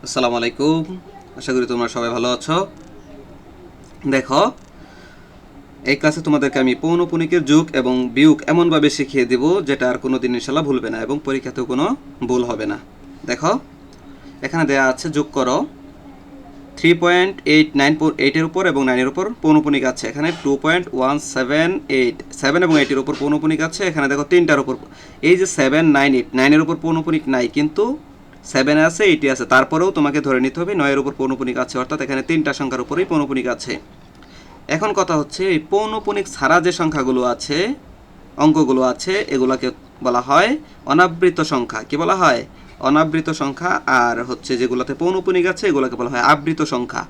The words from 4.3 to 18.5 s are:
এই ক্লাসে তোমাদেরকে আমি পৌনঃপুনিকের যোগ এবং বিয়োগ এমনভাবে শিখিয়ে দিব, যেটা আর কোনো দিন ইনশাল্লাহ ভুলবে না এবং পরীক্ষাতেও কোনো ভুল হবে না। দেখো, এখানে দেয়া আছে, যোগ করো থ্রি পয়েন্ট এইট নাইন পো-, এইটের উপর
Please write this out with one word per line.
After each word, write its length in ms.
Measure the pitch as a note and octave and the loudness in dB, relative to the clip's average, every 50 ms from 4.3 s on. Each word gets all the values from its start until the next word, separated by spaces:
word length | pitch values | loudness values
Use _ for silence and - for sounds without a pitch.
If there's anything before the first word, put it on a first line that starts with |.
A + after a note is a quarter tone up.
| C3+ D3 G3 A#3+ C4 - - - - - - - - - - - - - - - - - - - - - - - - - - B2+ | 0 2 2 2 -2 -6 -20 -20 -20 -20 -20 -20 -20 -20 -20 -20 -20 -20 -20 -20 -20 -20 -20 -20 -20 -20 -20 -20 -20 -10 -2 -2
এই 60 | C#3 C#3 | -2 2
ক্লাসে 220 | - D#3 D3+ E3 E3 D#3+ | 2 0 0 0 0 0
তোমাদেরকে 300 | D3 D3 C#3 C#3 - C3+ C3 | 2 2 2 0 0 2 2
আমি 100 | C3 B2 B2 - | 2 2 0 0
পৌনঃপুনিকের 600 | D#3+ E3+ E3+ F3 E3 E3+ E3+ E3 D#3 E3+ F3 D3+ C3+ | 0 2 2 0 0 0 -2 -2 0 0 0 2 4
যোগ 140 | D3 D#3 E3 D#3+ - C3+ | 4 4 4 2 -2 -2
এবং 160 | B2 B2+ B2+ B2+ B2+ B2 A#2 | 0 0 0 0 -2 -2 2
বিয়োগ 220 | C3 D3 D#3 D3+ D#3 - - | 4 6 6 6 4 2 0
এমনভাবে 380 | D#3 F3 E3+ E3+ D#3+ D#3 D3 D3 - - | 2 4 4 4 4 4 2 2 2 0
শিখিয়ে 280 | C#3+ C3 - C3+ B2 A#2 | -6 -2 0 0 2 2
দিব, 120 | B2 A#2+ C3 D#3 F3+ G3+ F3 C3+ | 2 2 2 2 2 0 0 -2
যেটা 180 | C#3 C3 B2+ B2+ | -2 0 0 -2
আর 60 | B2 - - | -2 -2 -2
কোনো 120 | C3 C3 B2+ C3+ | -2 -2 -2 -2
দিন 80 | B2+ B2 A#2+ | -2 -2 -2
ইনশাল্লাহ 260 | A2+ - C3+ D3+ D#3 C#3+ | -4 -2 -2 -2 0 0
ভুলবে 200 | C3+ B2+ A2 A2+ G#2+ | -2 -2 -2 -4 -6
না 40 | A2+ A2+ | -6 -6
এবং 100 | B2 C#3 D3 - - | -6 -6 -6 -4 -4
পরীক্ষাতেও 380 | C3+ C3+ - C3 B2+ - B2+ B2+ | -4 -4 -4 -6 -8 -8 -6 -4
কোনো 140 | B2+ B2+ D3+ G3+ C4 C#4 - - - - B2 A#2 | -2 -2 -2 -2 -4 -6 -8 -20 -12 -10 -4 -2
ভুল 120 | B2 B2 B2 A#2+ | -2 -2 -2 -2
হবে 160 | A2+ G#2 A2 G#2 | -4 -6 -6 -6
না। 60 | G#2 G#2 - - - - - - - - - - | -8 -8 -12 -18 -20 -20 -20 -20 -20 -16 -8 -8
দেখো, 220 | B2 - D3+ E3 G#3+ C4+ - - - - - - - - - - - - - - - - - | -8 -4 -2 -2 -2 -2 -4 -10 -20 -20 -20 -20 -20 -20 -20 -20 -20 -20 -20 -20 -20 -12 -10
এখানে 180 | C3+ - E3 D#3+ C#3 | -6 -2 -2 0 2
দেয়া 160 | C#3 C#3 C3+ C3 | 2 2 2 2
আছে, 160 | B2+ B2+ - E3 D3+ D3 | 0 -2 -4 -4 -4 -4
যোগ 100 | D3 D3+ - C#3+ | -4 -2 -2 -2
করো 200 | C3 B2 B2+ E3+ C4 D4+ - - - - - - - - - - - - - - - - - - - - - - | 0 0 0 -2 -2 -4 -10 -20 -20 -20 -20 -20 -20 -20 -20 -20 -20 -20 -20 -20 -20 -20 -20 -20 -20 -20 -18 0
থ্রি 140 | - D#3+ E3+ E3 F3 | 4 4 4 4 4
পয়েন্ট 300 | F3 F3 F3+ F3+ F#3+ F#3+ - - - D3+ | 2 4 2 2 0 -2 -6 -2 2 4
এইট 160 | D#3 D#3 D3+ - C#3 | 4 4 4 2 2
নাইন 140 | C#3 C#3+ D#3 D3+ | 2 2 2 2
পো-, 180 | D#3 D#3 - - - | 0 -2 0 2 0
এইটের 200 | C#3 C3+ D#3+ D#3+ | 0 2 0 -2
উপর 140 | D#3+ | -2